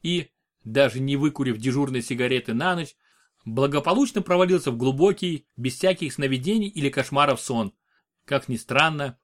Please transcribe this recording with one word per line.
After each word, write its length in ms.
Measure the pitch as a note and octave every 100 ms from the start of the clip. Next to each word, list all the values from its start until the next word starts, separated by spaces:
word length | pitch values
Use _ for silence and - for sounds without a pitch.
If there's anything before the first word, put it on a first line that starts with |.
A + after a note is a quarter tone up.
И, 260 | D#3+ F3 D3 _ _ _
даже 380 | A2+ A#2 C3+ A#2+
не 160 | C3+ C#3
выкурив 400 | D3+ C#3+ B2+ A2
дежурной 440 | B2 B2+ C#3 C3
сигареты 520 | A#2 B2 B2 B2+ A#2+
на 220 | A2+ F3 F3
ночь, 180 | C#3+ _ _ _ _ _
благополучно 760 | - A2+ C#3 D3 D3+ G3+ C#4 G#3
провалился 480 | F3+ F3+ F#3 F3+ -
в 60 | A#2+
глубокий, 720 | B2+ C3+ F#3+ G3 F3+ D#3 _ -
без 180 | B2
всяких 380 | - F#3 F#3 D#3
сновидений 560 | - C#3 C3 C3+ A3 G3+
или 200 | - E3
кошмаров 520 | - B2+ C3+ C#3+ B2
сон. 320 | - B2 G2+ _ _ _ _ _
Как 240 | - C#3 -
ни 80 | A#2+
странно 640 | - B2+ D#3+ D3+ C#3 A#2